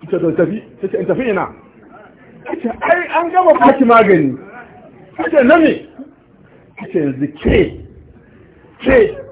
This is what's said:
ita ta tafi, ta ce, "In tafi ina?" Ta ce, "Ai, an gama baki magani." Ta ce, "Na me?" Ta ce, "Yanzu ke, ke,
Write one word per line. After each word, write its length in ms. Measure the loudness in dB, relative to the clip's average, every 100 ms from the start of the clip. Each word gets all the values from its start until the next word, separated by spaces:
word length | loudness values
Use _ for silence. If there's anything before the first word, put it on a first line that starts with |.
ita 160 | -6 -2
ta 120 | -2
tafi, 320 | 0 -2 -4 -12 -12
ta 60 | -8
ce, 100 | -4
"In 80 | -4
tafi 240 | -4 -2
ina?" 180 | -4 -6 -12 -20 _ -20 -20 -20 _ -20 -20 -12
Ta 80 | -8
ce, 60 | -8
"Ai, 400 | -4 -4 -2 -4 -4
an 100 | -2
gama 220 | 0 2
baki 320 | 4 4 2 4
magani." 520 | 4 4 2 0 -4 -14 -20 -20 -20 -20 -20 -18 -10
Ta 60 | -2
ce, 140 | 2
"Na 140 | 4 4
me?" 280 | 4 0 -8 -20 -20 _ _ _ _ -20 _ -20
Ta 80 | -8
ce, 80 | -4
"Yanzu 280 | -4 -4 -8 -4
ke, 320 | 0 2 0 -4 -18 -20 -20 -20 _ -20 -20 _ -20 -8
ke, 320 | 2 4 2 -2 -16